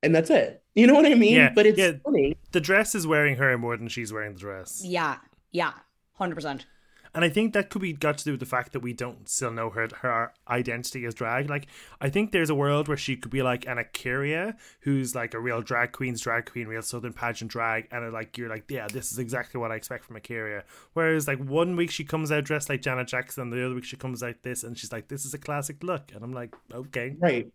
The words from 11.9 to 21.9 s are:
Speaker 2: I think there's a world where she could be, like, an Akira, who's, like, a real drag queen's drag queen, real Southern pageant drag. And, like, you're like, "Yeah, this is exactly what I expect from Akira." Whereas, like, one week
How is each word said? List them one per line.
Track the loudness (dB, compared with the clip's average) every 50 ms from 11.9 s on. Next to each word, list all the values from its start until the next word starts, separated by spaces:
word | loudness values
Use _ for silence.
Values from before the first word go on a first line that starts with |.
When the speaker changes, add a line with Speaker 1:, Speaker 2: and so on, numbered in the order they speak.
| -16 -4
Speaker 2:
I | -4 0
think | 2 2 0 2
there's | 2 2 2 4
a | 2
world | 2 4 4 2 2 2 0
where | -2 -4
she | -2 -4 -4
could | -4 -6 -6
be, | -2 0 2
like, | 2 0 0 -2 -6
an | -4 -6
Akira, | -6 -6 _ -8 -4 -2 -2 0 0 -2 -2 -2 -4 -4 -6 -10 -14 -20 -20 _
who's, | _ 0 2 2 0 -2 -4
like, | -4 -6 -4 -6
a | -4
real | -4 -2 -2 -2
drag | -2 -2 0 0 0 0
queen's | -2 -4 -4 -4 -4 -4
drag | -2 -2 -2 -2 -2 -4
queen, | -8 -10 -8
real | -8 -8 -8
Southern | -8 -8 -8 -8 -8 -10 -10
pageant | -6 -6 -6 -4 -6 -8 -10
drag. | -6 -4 -2 -2 -2 -2 -4 -6
And, | -10 -8 -8 -8
like, | -8 -10 -10 -10 _
you're | -10 -10 -8
like, | -8 -10 -10 _
"Yeah, | -8 -8 -8 -6
this | -8 -8 -8 -6
is | -6 -6
exactly | -6 -4 -4 -6 -6 -6 -6 -6
what | -4 -4
I | -6
expect | -6 -8 -10 -12 -12 -14
from | _ -20
Akira." | -18 -14 -10 -8 -6 -6 -6 -8 -10 -12 _ -20 -20 -20 _ _
Whereas, | 0 2 4 4 2 2 0
like, | -2 -2
one | -2 -2 2 2 2 2 2
week | 0 0 -2